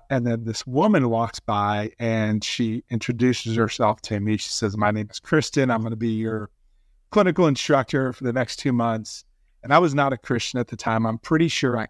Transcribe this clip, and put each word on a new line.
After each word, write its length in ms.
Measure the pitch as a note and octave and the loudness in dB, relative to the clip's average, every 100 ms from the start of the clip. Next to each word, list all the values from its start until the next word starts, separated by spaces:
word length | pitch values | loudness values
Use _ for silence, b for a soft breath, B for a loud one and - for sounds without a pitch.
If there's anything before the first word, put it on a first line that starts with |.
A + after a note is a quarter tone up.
| - | 0
and 160 | A#2 A#2+ | -2 0
then 180 | A2+ | -2
this 220 | A2+ A2 - | -4 -8 -4
woman 440 | B2+ G#3 F#3+ B2 | 2 4 4 2
walks 300 | A2+ A#2 - | 0 -2 -4
by, 520 | - G#2 G2+ G#2 A2 - | -4 0 0 0 -4 -4
and 440 | A#2 A2+ G#2+ G#2+ | -2 0 0 0
she 420 | - - A2+ A#2 - | -2 -2 -2 -2 -4
introduces 640 | A#2 - A#2 B2+ A#2+ A#2 A2+ | -4 -4 0 2 2 -2 0
herself 440 | A2 - A2 A2 | 0 2 0 0
to 160 | - G#2 | -4 -4
me. 180 | G#2 G#2+ | 0 -2
She 120 | - | -4
says, 280 | - G#2+ G#2 | -4 -4 0
"My 160 | G#2 | 0
name 160 | G#2+ G#2 | 0 -4
is 80 | - | -10
Kristen. 500 | - D#3 - C#3+ C3 | 0 0 2 0 0
I'm 120 | A2+ | 0
gonna 140 | A2+ A2 | -2 -4
be 180 | A#2 | -2
your 360 | A2 A2 A2 G#2 _ _ _ _ _ _ | -2 -2 -4 -8 _ _ _ _ _ _
clinical 360 | G#3+ F#3 F#3+ E3 | 2 2 4 4
instructor 640 | C3+ - C#3 A#2+ C#3 C3 | 2 2 2 2 0 -2
for 120 | B2 | -2
the 80 | B2+ | -4
next 240 | B2 A#2+ - | -2 -2 -4
two 160 | C#3 | -2
months." 520 | A#2+ A#2 A2 G#2+ - - _ _ _ | 0 0 -2 -6 -14 -18 _ _ _
And 100 | A#2+ | 2
I 60 | D3+ | 4
was 160 | F3 | 4
not 180 | C#3+ C#3 | 4 0
a 40 | C3 | -2
Christian 420 | - A#2+ - B2 | -2 -4 -2 -4
at 100 | A#2 | -4
the 80 | - | -6
time. 300 | A#2 A2+ A2+ | -2 0 0
I'm 120 | A2+ | -2
pretty 300 | - D#3+ E3+ | 0 2 2
sure 300 | - C3+ A#2+ | 0 0 -2
I 80 | A2 | -4